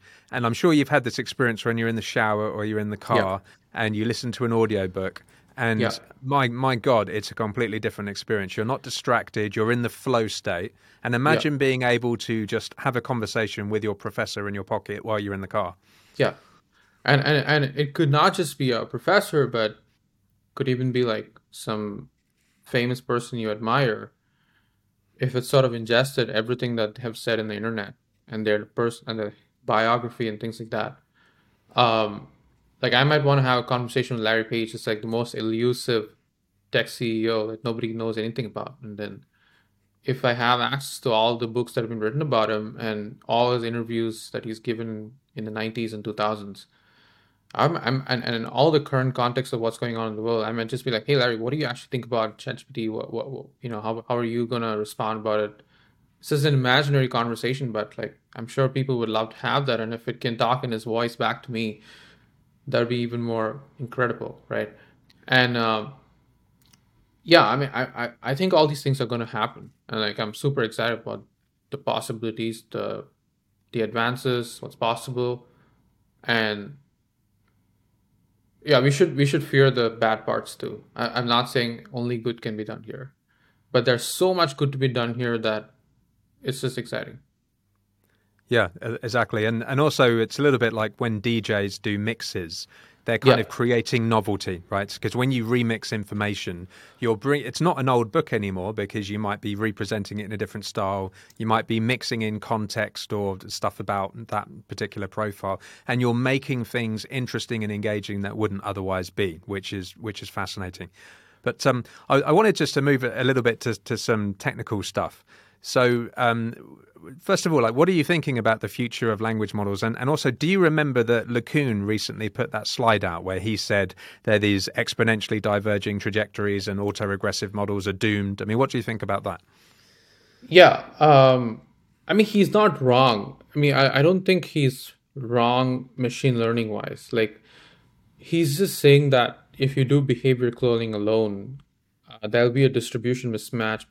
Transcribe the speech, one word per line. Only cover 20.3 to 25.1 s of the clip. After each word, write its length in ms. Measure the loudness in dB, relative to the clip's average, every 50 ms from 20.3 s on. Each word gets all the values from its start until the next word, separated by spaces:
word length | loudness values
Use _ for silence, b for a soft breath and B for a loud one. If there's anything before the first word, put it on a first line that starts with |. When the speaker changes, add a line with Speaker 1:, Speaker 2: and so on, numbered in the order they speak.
| _ _ _ _ _
Speaker 2:
could 140 | -4 -2 -2
even 240 | 0 0 0 0 0
be, 120 | 2 0
like, 360 | 0 0 -2 -6 -10 _ _ _ _
some 600 | -20 -12 -8 -6 -6 -4 -4 -6 -8 -10 -14 -18 _ _ _ _ _ _ _ _ _ _ _
famous 360 | -2 -2 0 0 0 -2 -4
person 380 | -4 -4 -4 -4 -4 -6 -8 -6
you 120 | -4 -4
admire. 600 | -4 -4 -2 0 2 2 2 2 0 -2 -8 -14 _ _ _ _ _ _ _ _ _ _ _ _ _ _ _ _ _ _ _ _